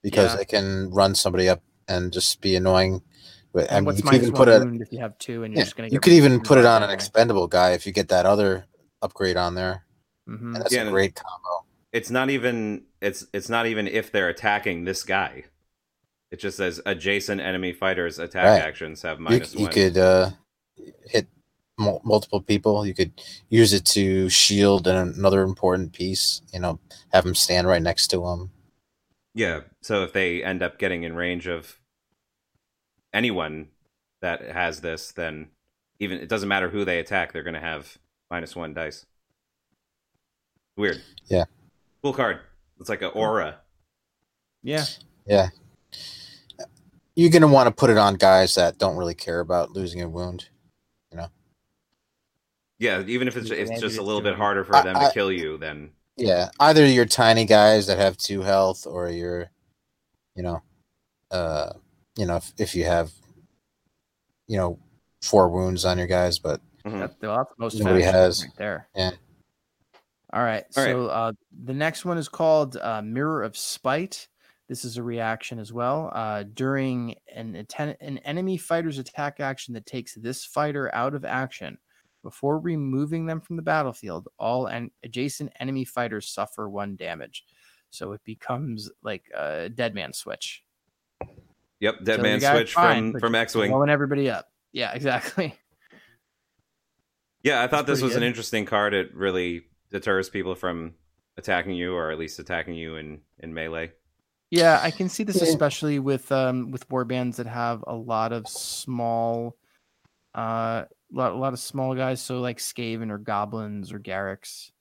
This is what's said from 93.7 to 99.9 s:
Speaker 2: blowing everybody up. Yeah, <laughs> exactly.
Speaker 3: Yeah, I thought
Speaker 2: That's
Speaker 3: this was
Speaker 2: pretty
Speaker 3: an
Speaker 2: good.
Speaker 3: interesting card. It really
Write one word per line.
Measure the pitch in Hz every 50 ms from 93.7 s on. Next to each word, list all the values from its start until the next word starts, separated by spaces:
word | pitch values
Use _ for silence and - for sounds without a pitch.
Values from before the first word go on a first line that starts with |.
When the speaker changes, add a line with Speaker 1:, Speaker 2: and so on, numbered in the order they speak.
Speaker 2:
blowing | 131 135 143 147
everybody | 147 139 143 139 143 139 139 131
up. | 110 85 - _ _ _ _ _ _
Yeah, | - 120 104
<laughs> | -
exactly. | 127 139 135 123 117 - - - 196 175 151 - _ _ _ _ _ _ _ _ _ _ _ _ _ _ _ _ _ _ _ _ _ _ _ _ _ _ _ _ _ _ _ _ _ _ _ _ _ -
Speaker 3:
Yeah, | 135 143 120
I | 123
thought | 123 156 147 135
Speaker 2:
That's | 143 139 131
Speaker 3:
this | 131
was | 127 117
Speaker 2:
pretty |
Speaker 3:
an | 123
Speaker 2:
good. | 117 123
Speaker 3:
interesting | 117 117 113 - - 110 101
card. | - 113 104 104 104 101
It | 95 90 - -
really | - 95 98 92 92 90 87 85 85 _ _ _ _ _ _